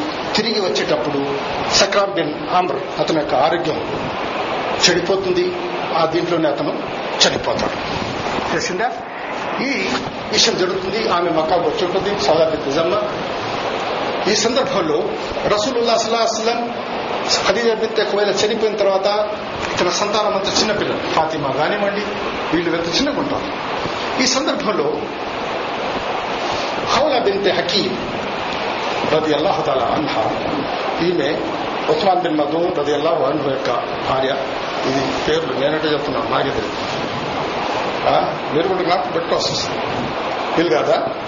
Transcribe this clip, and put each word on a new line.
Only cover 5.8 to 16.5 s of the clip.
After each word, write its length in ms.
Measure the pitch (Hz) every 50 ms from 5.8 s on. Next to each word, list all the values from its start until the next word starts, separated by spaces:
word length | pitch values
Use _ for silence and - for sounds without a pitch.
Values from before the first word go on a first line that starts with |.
| - - -
ఆ 80 | 160 165
దీంట్లోనే 440 | 156 160 165 165 170 175 165 160 151
అతను 340 | 131 - 147 143 127 120 107 - - - - - - - - 180
చనిపోతాడు. 440 | 143 - - 135 117 127 117 107 - - - - - - - - - - - - - - - -
తెలిసిందా? 400 | - 165 147 - 180 185 220 247 - - - - - - - - - - - - - -
ఈ 280 | 220 269 277 214 190 - - - - - - - - - 214
విషయం 260 | 196 - 226 196 165
జరుగుతుంది. 500 | 185 180 190 190 - 190 185 226 220 220
ఆమె 220 | 180 175 175 170
మక్కాకు 380 | 160 160 156 - 180 175 151 151
వచ్చి 180 | - - 190
ఉంటుంది, 380 | 175 175 190 185 202 202 - -
సౌదా 200 | - 156 160 160
బింతె 260 | 160 156 151 - 139
జమ్మా. 320 | 135 160 165 170 196 208 208 - - - - - - - - - - - - - - - - - - - - - - - - - 147
ఈ 40 |
సందర్భంలో 720 | - - 233 254 269 254 - - 196 175 156 147 160 190 - - - - - - - -
రసూలుల్లాహ్ 520 | - 202 208 - 269 254 240 233 233 226 220
సల్లల్లాహు 260 | 226 220 226 226 226
అలైహి 160 | - - 226
వసల్లం 480 | 220 226